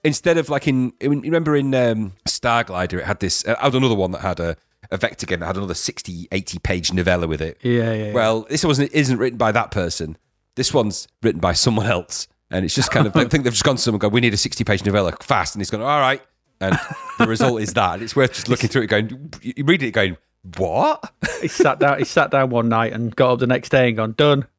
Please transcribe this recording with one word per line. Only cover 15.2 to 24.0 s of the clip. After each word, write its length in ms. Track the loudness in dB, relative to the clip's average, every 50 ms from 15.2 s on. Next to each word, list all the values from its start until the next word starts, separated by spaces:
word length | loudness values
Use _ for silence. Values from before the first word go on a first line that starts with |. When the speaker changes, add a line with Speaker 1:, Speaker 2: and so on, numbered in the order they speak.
Speaker 1:
fast." 340 | -4 0 0 0 0 -2 -4
And 60 | -6
he's 100 | -6 -6
gone, 120 | -6 -4
"All 180 | -2 0 0 2
right." 200 | 2 2 0 -2 -6 _ _ _ _ _ _ _
And 160 | -2 0 0 -2 -2 -10 -14 -14 -14 -16 -2 -2
the 100 | 0 0
result 320 | 2 2 2 0 0 0
is 140 | -4 -2 0
that. 200 | 0 0 0 0
And 80 | -4
it's 140 | -8 -2 2
worth 160 | 2 2 2
just 160 | 0 -4 -2 -2
looking 200 | 0 0 0 0
through 140 | 0 0
it 40 | 0 2
going, 420 | 0 0 0 -2 -8 -12 -16 -18 -18 -12
you 200 | -12 -10 -8 -2 2
read 200 | 2 2 2 2
it 80 | -2
going, 240 | 0 0 0 0 -2 -6 _ _ _ _ _ -16 -6
"What?" 560 | -4 -4 -2 0 2 2 2 0 -2 -8 -18 _ _ -8
<laughs> 140 | -8 -6 -4
Speaker 2:
He 40 | -6 -6
sat 300 | 0 2 2 2 4 4
down, 200 | 2 2 2 0
he 60 | -2
sat 260 | 0 2 2 2 4
down 180 | 2 2 2 2
one 180 | 2 2 2 2
night 240 | 2 2 0 0
and 220 | -2 -4 -6 -4 2
got 200 | 2 4 4 4
up 40 | 2
the 80 | 2
next 220 | 2 0 0 0 2
day 180 | 4 4 4 4
and 80 | 2
gone, 180 | 0